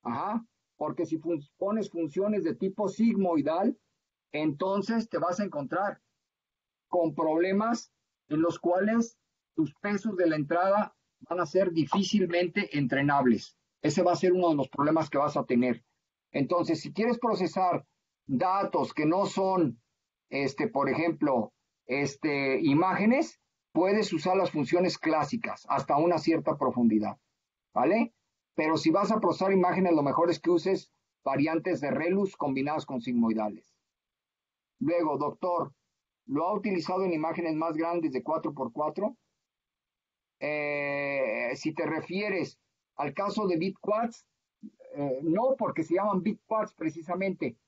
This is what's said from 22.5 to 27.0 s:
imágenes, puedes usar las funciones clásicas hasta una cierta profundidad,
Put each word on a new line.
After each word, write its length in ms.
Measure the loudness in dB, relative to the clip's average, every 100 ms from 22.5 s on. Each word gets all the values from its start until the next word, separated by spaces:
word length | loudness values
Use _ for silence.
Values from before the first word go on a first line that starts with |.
| 2
imágenes, 800 | 4 4 4 2 2 2 0 -6 _ _ _
puedes 400 | 0 2 2 0
usar 240 | -2 0 2
las 160 | 2
funciones 460 | 0 0 2 2 0
clásicas 680 | -2 0 0 -4 -6 -10 -4
hasta 260 | -4 0 2
una 220 | 4 2
cierta 400 | 2 0 0 -2
profundidad, 600 | -2 2 4 4